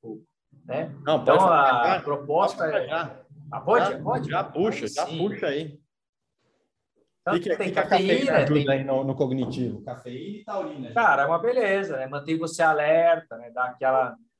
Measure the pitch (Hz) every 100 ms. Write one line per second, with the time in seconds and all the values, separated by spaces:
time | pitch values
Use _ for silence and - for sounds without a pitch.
0 | 113 160 _ _ _ _ - 135 165 -
1 | 143 156 - 185 190 156 135 123 120 185
2 | 143 147 143 156 202 - 160 151 127 160
3 | 151 - - - - 104 - 226 196 -
4 | 170 247 156 170 - 151 214 - 214 -
5 | 170 160 196 202 170 143 160 147 _ _
6 | _ _ _ _ _ _ _ _ _ _
7 | _ _ 175 175 190 165 185 - 180 185
8 | 190 - 262 156 139 147 139 135 135 135
9 | 135 131 135 131 120 127 120 104 - 120
10 | 123 123 196 214 - 202 156 143 120 233
11 | 214 139 147 170 226 254 208 196 196 135
12 | 131 143 143 160 160 165 160 151 151 165
13 | 170 165 - 113 120 123 127 127 131 131
14 | 123 117 _ _